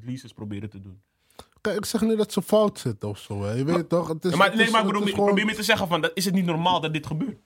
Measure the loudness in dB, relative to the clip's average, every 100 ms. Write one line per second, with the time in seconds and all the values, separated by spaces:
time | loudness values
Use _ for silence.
0 | -12 -12 -12 -14 -10 -8 -10 -12 -18 -20
1 | _ _ _ -20 -20 _ -4 -2 -2 0
2 | 2 2 0 -2 2 4 4 0 -6 -6
3 | -8 -8 -8 -6 -4 -2 0 0 0 0
4 | 0 -4 0 4 4 4 2 2 2 2
5 | 0 2 2 2 0 0 0 2 2 0
6 | 0 -2 0 0 2 2 2 2 0 -4
7 | -4 -6 -6 -8